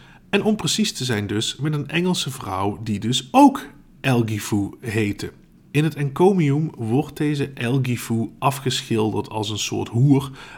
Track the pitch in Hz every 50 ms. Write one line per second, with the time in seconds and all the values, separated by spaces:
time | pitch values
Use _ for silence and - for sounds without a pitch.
0 | - - - - - - - 202 202 214 214 214 - 151 - - 214 - - -
1 | 131 123 117 104 104 95 104 107 110 - - - 139 156 151 147 139 139 156 170
2 | 180 185 175 - - 135 - - - 101 95 95 98 104 104 - 110 110 104 95
3 | 107 113 127 - - - - 262 285 - - - - - - - - - - -
4 | - 135 127 120 113 107 110 101 - - 113 101 98 - - - - 117 101 113
5 | 107 104 98 - - - - - - _ - - _ - - 147 156 156 147 143
6 | 143 135 135 - 180 202 202 185 156 139 139 151 160 151 - - 117 110 117 143
7 | 156 - - - 151 147 151 139 139 139 - - 120 117 135 135 120 127 120 110
8 | - - 117 113 107 - - - 131 139 135 - - 127 - - - - 117 110
9 | 110 107 101 104 104 - - 110 104 107 107 98 - - 110 101 95 - 107 120
10 | 135 147 135 135 135 - - - - - -